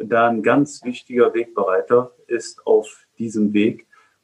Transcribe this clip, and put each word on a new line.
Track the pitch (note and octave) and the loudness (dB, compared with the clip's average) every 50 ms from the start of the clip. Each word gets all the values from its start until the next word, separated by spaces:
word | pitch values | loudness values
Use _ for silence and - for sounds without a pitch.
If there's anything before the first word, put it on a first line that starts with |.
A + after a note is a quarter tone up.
da | - G#2+ A#2+ A#2 A#2 A#2+ | -6 -2 0 2 2 2
ein | A#2 A2 G2+ | 0 0 0
ganz | A2 A#2+ C#3 C#3+ C#3+ - - - | 2 2 2 0 0 -4 -8 -10
wichtiger | B2 B2 - - - B2+ B2 A#2+ A2 A2 | -10 -10 -10 -12 -6 0 2 2 2 2
Wegbereiter | A#2 A#2+ - - - G2 F#2 F#2 F#2 F#2+ - B2 A#2+ B2 - - _ _ | 0 -4 -4 -4 -4 -2 0 0 -2 0 2 2 2 2 0 -8 _ _
ist | - A#2+ A2+ - - - - _ | -6 -6 -6 -6 -10 -16 -10 _
auf | A#2 A2+ G#2+ G#2+ - - - _ _ _ - | 2 2 2 2 -2 -10 -20 _ _ _ -10
diesem | A#2 A2+ G#2+ A2 G#2+ G2+ G#2 | -10 -6 -2 -2 -2 0 2
Weg, | G#2 G#2 A#2 C#3+ - - _ _ _ _ _ _ _ | 2 0 0 -2 -4 -12 _ _ _ _ _ _ _